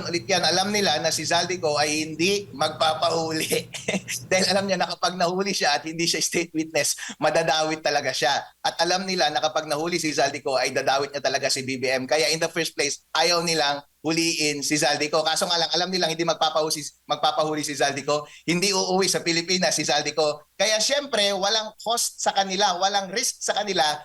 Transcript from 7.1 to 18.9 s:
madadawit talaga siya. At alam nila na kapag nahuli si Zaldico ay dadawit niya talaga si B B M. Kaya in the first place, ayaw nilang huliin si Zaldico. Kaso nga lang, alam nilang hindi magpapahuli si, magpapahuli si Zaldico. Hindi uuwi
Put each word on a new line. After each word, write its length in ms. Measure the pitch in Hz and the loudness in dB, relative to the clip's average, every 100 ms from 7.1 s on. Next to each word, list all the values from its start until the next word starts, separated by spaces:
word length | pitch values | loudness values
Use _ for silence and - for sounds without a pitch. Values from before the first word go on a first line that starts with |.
| - | -2
madadawit 640 | 160 165 165 156 156 156 | 2 2 2 2 0 0
talaga 320 | 151 147 135 - | 0 0 0 0
siya. 160 | 151 127 - _ | 0 0 -4 _
At 160 | 143 - | -4 0
alam 240 | 170 185 | 0 0
nila 240 | 190 185 151 | 0 0 0
na 160 | 151 | 2
kapag 240 | 156 156 156 | 0 -2 -2
nahuli 320 | 147 170 170 | -2 -2 -2
si 80 | 156 | 0
Zaldico 480 | 143 139 143 143 127 | 0 0 0 -2 0
ay 160 | 135 | 0
dadawit 400 | 131 135 139 139 | 0 0 0 -2
niya 80 | 143 | -4
talaga 320 | 131 135 131 | -2 -2 -2
si 160 | 139 127 | -2 -4
B 80 | 131 | -4
B 80 | 127 | -2
M. 180 | 131 131 | -2 0
Kaya 240 | 156 151 | 0 0
in 80 | 160 | 0
the 80 | 165 | -2
first 240 | 170 156 | -2 -4
place, 320 | - 143 - _ | -2 -4 -4 _
ayaw 320 | 156 170 170 | 0 2 2
nilang 400 | 170 160 143 143 - _ | 2 2 0 -2 -8 _
huliin 640 | 156 165 165 156 151 143 | -2 0 0 0 -2 -2
si 140 | 135 151 | -2 2
Zaldico. 400 | 151 143 147 165 | 2 0 0 0
Kaso 240 | 156 156 | 0 0
nga 140 | 175 170 | 0 0
lang, 80 | 156 | 0
alam 180 | 165 180 | -2 -2
nilang 240 | 185 160 160 | 0 -2 0
hindi 80 | |
magpapahuli 480 | 165 156 160 156 156 | -2 0 0 2 0
si, 160 | 151 139 - | -2 -8 -12
magpapahuli 560 | - 147 156 156 156 151 | -6 -2 0 0 0 -2
si 160 | 143 143 | -4 0
Zaldico. 480 | 143 135 143 147 - - - | 0 0 -2 -2 -4 -8 -2
Hindi 240 | 175 196 | 0 2
uuwi 320 | 190 185 | 0 2